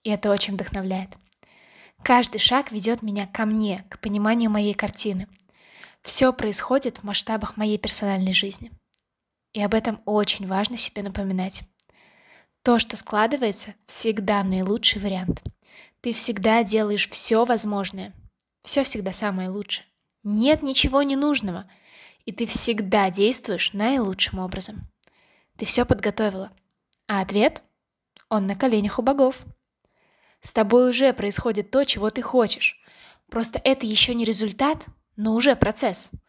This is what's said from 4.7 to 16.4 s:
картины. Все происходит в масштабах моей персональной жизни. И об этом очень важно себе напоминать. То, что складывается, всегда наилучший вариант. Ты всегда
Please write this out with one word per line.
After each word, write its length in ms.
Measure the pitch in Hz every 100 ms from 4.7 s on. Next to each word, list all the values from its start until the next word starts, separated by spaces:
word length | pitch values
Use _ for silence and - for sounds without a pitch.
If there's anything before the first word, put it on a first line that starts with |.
картины. 540 | 202 208 - 214 185 196 - _ _ _ - - _
Все 300 | - - 262
происходит 680 | 254 214 202 - 262 262 -
в 60 |
масштабах 520 | 208 202 - 220 - -
моей 220 | 214 214
персональной 540 | 214 - 202 190 190
жизни. 400 | 190 196 190 233 - _ - _ _ _ _ _
И 100 | 208
об 100 | 202
этом 280 | 220 233 214
очень 440 | - 214 202 - 190
важно 280 | 190 220 233
себе 280 | - 208
напоминать. 580 | 202 190 196 185 185 - - - - _ _ _ _ - _ _
То, 180 | - 233
что 160 | - 208
складывается, 800 | - 208 226 277 233 190 - - -
всегда 560 | - 226 214 196 202
наилучший 580 | 190 185 185 233 - 202
вариант. 440 | 202 185 180 - - - _ - - _
Ты 120 | 240
всегда 520 | - - 202